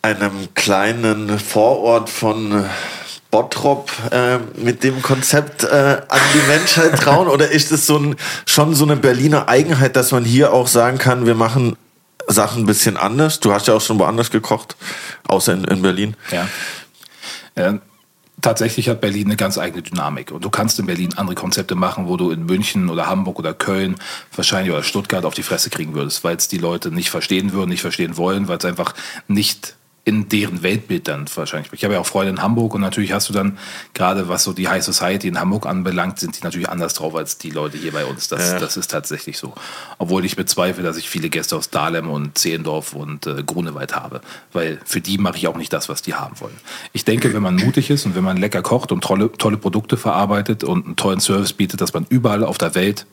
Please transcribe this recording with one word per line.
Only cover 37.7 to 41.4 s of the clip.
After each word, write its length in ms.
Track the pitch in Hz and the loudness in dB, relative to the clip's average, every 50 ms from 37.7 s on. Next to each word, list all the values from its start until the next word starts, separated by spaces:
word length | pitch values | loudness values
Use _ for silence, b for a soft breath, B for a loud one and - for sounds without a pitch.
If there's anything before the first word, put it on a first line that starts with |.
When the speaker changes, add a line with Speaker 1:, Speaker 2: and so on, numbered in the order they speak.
| 73 | -6
Speaker 2:
hier 160 | 76 78 80 | -8 -8 -6
bei 140 | 76 78 73 | -4 -4 -4
uns. 200 | 67 67 64 - | -4 -6 -8 -6
Das, 260 | - 71 71 90 90 | -6 -4 -2 0 0
Speaker 1:
Ja. 60 | 90 90 | 0 -2
Speaker 2:
das 200 | 85 76 - - | -2 -4 -4 -6
ist 120 | - - | -6 -6
tatsächlich 460 | - 76 73 - 76 76 - - - | -6 -6 -6 -6 -10 -8 -10 -10 -12
so. 160 | - - 67 - B B B B B B B B B | -10 -12 -12 -14 B B B B B B B B B
Obwohl 260 | 92 85 92 92 90 | -2 -2 0 0 0
ich 120 | 95 - | -2 -4
bezweifle, 460 | - 90 - - - 87 92 90 90 | -4 -2 -2 0 0 0 0 0 -2
dass 140 | 90 85 80 | -4 -4 -4
ich 140 | 82 - - | -6 -8 -6
viele 180 | - 92 78 80 | -6 -4 -4 -2
Gäste 260 | 73 82 | -4 -4